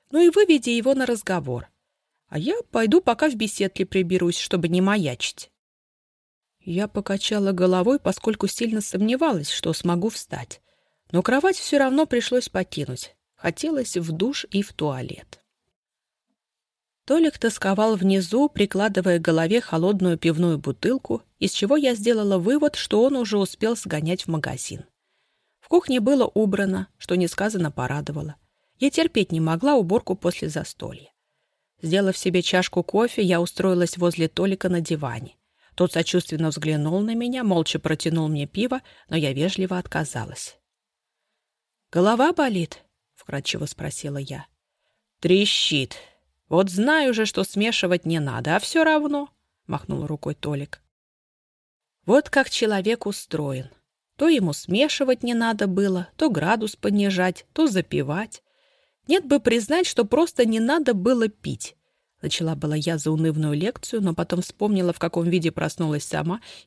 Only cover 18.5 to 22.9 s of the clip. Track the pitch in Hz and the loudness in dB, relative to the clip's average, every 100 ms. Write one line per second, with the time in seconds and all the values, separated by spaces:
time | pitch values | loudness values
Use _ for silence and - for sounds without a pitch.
18.5 | - 202 185 208 196 180 170 165 160 165 | 2 0 0 0 2 2 2 2 2 2
19.5 | 233 - 160 180 202 180 165 165 160 175 | 0 0 0 2 2 2 2 0 2 2
20.5 | 151 143 131 220 262 - 226 - _ 190 | 0 -2 -2 -2 -2 -2 -6 -8 _ -2
21.5 | - 202 294 269 226 220 220 202 190 185 | 0 2 4 2 2 2 2 2 2 2
22.5 | 285 294 - - | 2 2 0 0